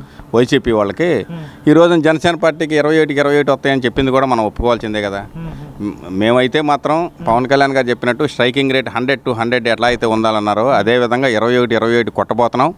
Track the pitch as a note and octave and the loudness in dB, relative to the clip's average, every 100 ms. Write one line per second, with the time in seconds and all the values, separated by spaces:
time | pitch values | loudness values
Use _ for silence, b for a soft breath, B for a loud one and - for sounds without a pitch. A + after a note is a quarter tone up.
0 | B B - A2+ B2+ C#3 A#2+ A2 G2+ G2 | B B -2 0 2 2 2 0 0 -2
1 | E3+ B2+ - - D3+ - D3 D3+ F3 F3 | -2 -2 -4 -12 -16 -2 4 6 6 4
2 | D#3 D#3+ F3 E3 E3 D3+ D#3 D#3 D3 D#3+ | 2 0 0 0 -2 -2 -2 0 2 2
3 | D3+ C#3+ C#3+ D3 C#3+ C3+ C#3+ C3+ B2 - | 2 0 2 2 2 0 0 0 0 -2
4 | C3+ C3 C3+ A#2+ G#2+ - A#2+ A2+ A2 G#2+ | 0 0 2 0 0 -2 -2 -2 -2 -4
5 | G2+ G2 G#2+ D#3+ E3 C#3 D3 - G#2 - | -4 -6 -10 -14 -14 -14 -16 -10 -10 -8
6 | D#2 F#2+ G#2+ B2+ B2+ D3+ D3+ C#3+ - D#3 | -8 0 2 2 2 0 0 -2 0 -2
7 | E3+ - - A#2 B2+ C#3 C#3 C3+ A#2+ A#2+ | -4 -6 -2 0 2 2 2 2 0 -2
8 | A#2+ A#2+ D3 - B2 C3 C3+ C3 A#2+ A#2 | -2 -2 -4 0 -2 0 0 0 -2 -4
9 | B2+ C3 C3+ A2+ A2+ B2 A#2 G#2+ A#2+ A#2+ | -2 -4 -4 -4 -2 -2 0 0 0 0
10 | A#2 A2+ A2 A2 G#2 G#2 B2 A#2+ G2+ B2 | 0 0 0 0 0 0 2 2 2 0
11 | A#2+ B2 C3+ G#2+ A#2 B2 A#2+ A2+ A2+ A#2 | 0 0 0 0 0 0 2 0 2 0
12 | G#2 - G2 A#2 A#2 B2 D3 | 0 -4 -4 0 0 0 -2